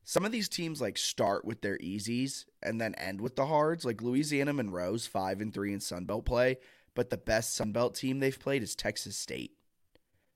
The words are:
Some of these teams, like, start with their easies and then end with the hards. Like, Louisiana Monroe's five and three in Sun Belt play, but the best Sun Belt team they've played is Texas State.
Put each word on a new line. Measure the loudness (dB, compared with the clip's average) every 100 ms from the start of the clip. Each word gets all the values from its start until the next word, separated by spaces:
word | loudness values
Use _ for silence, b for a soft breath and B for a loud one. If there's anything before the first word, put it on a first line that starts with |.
| 0
Some | 2
of | 2
these | -2 -4
teams, | -4 -4 -2
like, | -2 0
start | -2 2 2 2
with | -2 -4
their | -2 -2
easies | -2 -4 -2 0 0 -4 -12 -8
and | -4 0
then | -2 -2
end | -6 -4
with | -4 0
the | 2
hards. | 4 4 2
Like, | -2 -2
Louisiana | 2 2 2 2 2
Monroe's | 2 0 0 0 -2 -2
five | -2 0 -2
and | -2
three | -2 -2
in | -2
Sun | -4 -6 -2
Belt | -2 2
play, | 4 4 4 b b b -2
but | -2
the | -2
best | 2 2 2 -2
Sun | 0
Belt | 2 2
team | 2 -2 2
they've | 2 0
played | 0 0
is | 0
Texas | -2 -2 -2 -6 -8
State. | -6 -6 -8 _ _ _ _ _ _ _ _